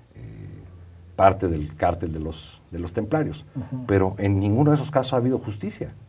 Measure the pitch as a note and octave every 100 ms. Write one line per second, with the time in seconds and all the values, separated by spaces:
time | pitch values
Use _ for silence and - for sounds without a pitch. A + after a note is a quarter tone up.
0 | - - - - - - - - - -
1 | - - F#2+ F#2+ F#2+ D#2+ D2+ - F2+ E2+
2 | E2+ D#2+ D#2 - - - - E2+ E2+ A#2
3 | G#2+ D#3 D3 - - C3+ - B2+ - G2
4 | F#2+ G2+ G2+ G2 G#2 A2+ D3 D3 - C3+
5 | B2+ C3 B2 B2+ A2+ G#2 G#3 - - -